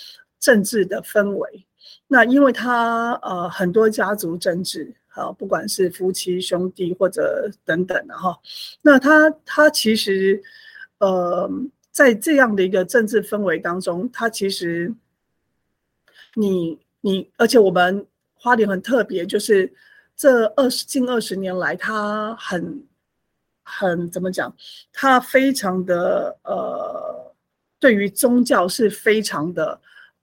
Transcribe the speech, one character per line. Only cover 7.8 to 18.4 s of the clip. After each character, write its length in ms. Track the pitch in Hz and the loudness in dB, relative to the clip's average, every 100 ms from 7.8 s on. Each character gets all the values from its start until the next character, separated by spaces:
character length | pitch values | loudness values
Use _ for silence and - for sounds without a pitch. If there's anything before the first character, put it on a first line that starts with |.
等 220 | 185 156 - | -2 -4 -8
的 100 | - | -8
哈， 220 | 180 170 - - - - | -6 -6 -12 -18 -18 0
那 160 | 302 262 | 6 6
它， 320 | 269 311 311 311 | 6 6 6 2
它 240 | - - 302 | -4 4 4
其 280 | 302 226 220 | 4 0 0
实， 440 | 208 190 190 196 - - - - - _ | 0 0 0 0 -4 -20 -20 -20 -20 _
呃， 520 | 196 185 175 - 185 190 254 - _ | 0 0 -2 -2 -4 -6 -10 -12 _
在 240 | - 277 | 4 4
这 220 | 220 320 285 | 4 2 4
样 180 | 247 | 4
的 80 | 202 | 2
一 60 | 185 | 0
个 160 | 190 | 0
政 200 | 185 247 | 0 0
治 160 | 214 226 | 2 0
氛 200 | - 208 | -2 -2
围 180 | 196 160 | -2 -2
当 220 | 175 180 | -4 -4
中， 280 | 185 175 247 | -4 -4 -6
它 180 | - 226 | -4 -6
其 180 | - 196 | -4 -4
实 460 | 190 170 170 175 226 _ _ _ _ _ _ _ _ _ _ _ _ - | -4 -4 -4 -6 -8 _ _ _ _ _ _ _ _ _ _ _ _ -10
你 440 | - 202 185 165 160 _ _ | -2 0 0 -2 -8 _ _
你， 280 | 208 196 - - | -2 -2 -4 0
而 100 | 226 | 4
且 120 | 254 | 6
我 120 | 196 | 6
们 360 | 180 180 202 - _ _ | 4 2 0 -6 _ _
花 220 | _ | _